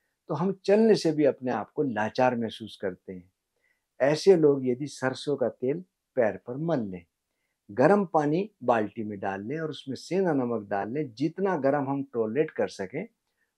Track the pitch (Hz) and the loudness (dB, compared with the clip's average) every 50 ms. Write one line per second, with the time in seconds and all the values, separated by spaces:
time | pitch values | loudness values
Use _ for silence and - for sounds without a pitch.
0 | _ _ _ _ _ - 165 139 175 196 190 - _ - 196 214 226 226 202 - | _ _ _ _ _ -8 -4 -2 -2 -2 -2 -2 _ 4 4 6 6 6 6 4
1 | - 165 151 151 147 131 - - 127 127 120 107 101 - _ - 151 135 110 104 | 4 2 2 4 4 2 2 2 -4 -4 -4 -4 -6 -6 _ -4 -2 -2 -2 -2
2 | 107 110 - - 127 127 123 117 117 107 - - 110 98 - - - 95 90 - | -4 -2 0 2 2 2 2 0 -4 -6 -6 -10 -14 -14 -12 -8 -6 -6 -6 -8
3 | _ - 95 90 90 92 _ _ _ _ _ _ _ _ _ _ _ _ _ _ | _ -14 -14 -14 -16 _ _ _ _ _ _ _ _ _ _ _ _ _ _ _
4 | 127 139 156 156 - 196 190 165 156 143 143 139 131 127 123 123 147 135 - - | 0 0 0 4 6 6 6 8 8 6 4 4 2 -2 -2 -2 -4 -10 -8 -4
5 | 127 131 127 - - 147 143 131 123 110 - - 127 127 151 175 185 - _ _ | -4 -4 -4 -4 -4 -4 -2 0 0 -2 -2 -2 -4 -4 -4 -4 -6 -12 _ _
6 | _ _ _ 131 117 104 92 92 - - 123 139 160 170 160 135 110 98 92 87 | _ _ _ 0 0 0 0 -4 -8 -10 -8 -6 -4 -2 -2 -2 -2 -6 -8 -12
7 | 87 _ _ _ _ _ _ _ _ _ _ _ _ - 104 107 131 160 202 208 | -14 _ _ _ _ _ _ _ _ _ _ _ _ -10 0 4 6 6 6 4
8 | 196 - - 160 147 147 151 180 202 214 - _ 123 120 117 113 107 104 - 117 | 2 2 0 0 2 2 0 0 -2 -4 -8 _ -2 0 2 2 0 -2 -6 -8
9 | 110 107 104 98 107 98 95 98 101 113 143 165 160 151 139 - - 135 123 - | -8 -8 -8 -6 -6 -6 -6 -6 -6 -8 -6 -6 -6 -8 -8 -10 -10 -10 -12 -12
10 | - - 165 190 190 175 151 135 123 120 117 110 104 101 101 98 98 107 123 151 | -8 -4 -2 0 2 2 2 0 0 0 -2 -4 -4 -4 -4 -4 -4 -4 -4 -6
11 | 151 127 110 113 139 160 160 - 196 196 180 151 131 139 139 147 135 135 139 139 | -6 -6 -6 -4 -4 -4 -2 -2 -2 -2 0 0 2 2 2 2 0 -2 -4 -4
12 | 139 - - 117 110 110 113 139 156 156 - - 107 92 - - 98 92 - 151 | -4 -4 -4 -2 -2 0 0 -2 -2 -2 -2 -2 -4 -4 -4 -8 -10 -8 -8 -10
13 | 220 - _ _ _ _ _ _ _ _ _ | -10 -10 _ _ _ _ _ _ _ _ _